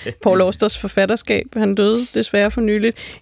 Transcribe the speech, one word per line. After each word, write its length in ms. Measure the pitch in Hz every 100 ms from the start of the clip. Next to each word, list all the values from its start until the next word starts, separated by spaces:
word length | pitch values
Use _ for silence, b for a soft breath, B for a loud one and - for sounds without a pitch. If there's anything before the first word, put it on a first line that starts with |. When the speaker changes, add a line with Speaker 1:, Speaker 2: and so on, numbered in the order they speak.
| -
Speaker 1:
<laughs> 140 | -
Speaker 2:
Paul 180 | - 185
Austers 360 | 185 - 214 -
forfatterskab. 680 | 196 - 196 226 - 202 - 220
Han 200 | 208 196
døde 240 | 202 233 247
desværre 380 | 220 226 202 202
for 100 | -
nyligt. 360 | 220 214 226 - B B